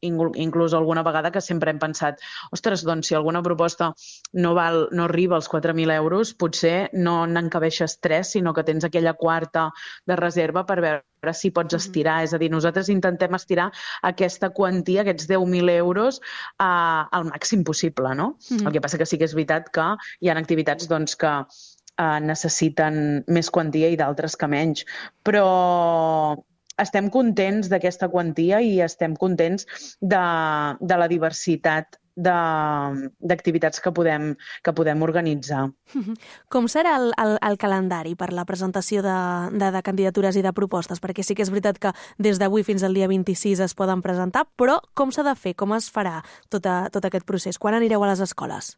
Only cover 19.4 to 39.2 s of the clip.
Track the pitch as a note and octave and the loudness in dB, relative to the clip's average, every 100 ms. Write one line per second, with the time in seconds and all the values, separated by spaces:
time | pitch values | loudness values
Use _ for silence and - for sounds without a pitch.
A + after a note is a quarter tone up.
19.4 | D3+ D#3 D#3+ - D#3+ G#3+ - - F3 D#3+ | 0 -2 -2 -2 -2 -2 -8 -4 0 0
20.4 | D#3+ D#3+ D3+ D3+ E3 D#3+ D3+ - D#3+ D3 | 0 0 0 -2 -2 -2 -2 0 0 0
21.4 | C3+ - - _ - - E3 D3+ D3+ D#3 | -6 -14 -20 _ -20 -2 0 0 -2 -2
22.4 | E3 - D#3+ D3+ D#3 D#3 D3 D3 - E3+ | -2 0 0 2 0 2 0 -2 2 0
23.4 | D#3+ - D#3+ D3+ D#3+ E3+ C#3+ C#3+ D#3+ - | 2 0 0 2 2 2 0 -2 -6 -4
24.4 | D3+ C#3+ D#3+ D3 - - - _ - G#3 | -2 0 0 -2 -6 -14 -14 _ 0 4
25.4 | F#3+ F#3 F3+ F3 E3+ E3 D#3+ D#3+ D#3 D3 | 4 4 4 4 2 2 2 2 0 -2
26.4 | - _ _ - G3+ G#3 G3+ B3 A#3+ G3+ | -8 _ _ -4 -2 0 2 2 2 2
27.4 | F#3+ G#3 F#3+ F#3 F3+ F3+ F3+ F3+ E3+ D#3 | 2 0 0 2 0 0 0 0 0 0
28.4 | E3 G#3 A#3+ F#3+ E3+ - E3 D#3 F#3+ F3 | 2 4 4 2 2 0 -2 0 0 2
29.4 | E3 F#3+ - - - - F#3+ G3 F3 E3 | 2 0 -6 -16 -16 -6 0 2 2 2
30.4 | D#3+ D3+ D3 C#3 F3+ F3 E3+ F3 D#3+ D#3+ | 0 0 -2 -4 0 2 2 2 0 -2
31.4 | - D#3+ E3 D#3 D#3 - _ - F3+ F3 | -2 0 2 0 -4 -16 _ -2 2 2
32.4 | E3 D#3 D3+ D3 C#3+ C#3 C3+ _ E3+ F3 | 2 0 0 0 -2 -4 -8 _ -4 -2
33.4 | - E3 D#3+ - - E3+ E3 D3+ D3+ C#3+ | 0 0 0 0 -4 0 0 2 -2 -6
34.4 | - - - D#3+ D#3+ D3+ D#3+ E3 E3 D3 | -10 -6 -4 0 2 2 0 0 0 -2
35.4 | C3+ C#3+ C3+ - _ C#4 G3+ A3 - - | -4 -2 -4 -6 _ -8 -6 -8 -12 -20
36.4 | _ C4 A#3 D4+ E4+ D4 A#3+ - A3 G#3+ | _ 0 0 2 2 2 2 2 2 2
37.4 | G#3 G3+ G#3 F#3+ F#3+ F3 D#3+ E3+ F3+ F3+ | 0 0 0 0 0 -2 -6 -6 -4 -6
38.4 | F3 G3 F#3 F#3 F#3 G#3 G3 F#3 | -4 -4 -2 -2 -2 0 0 0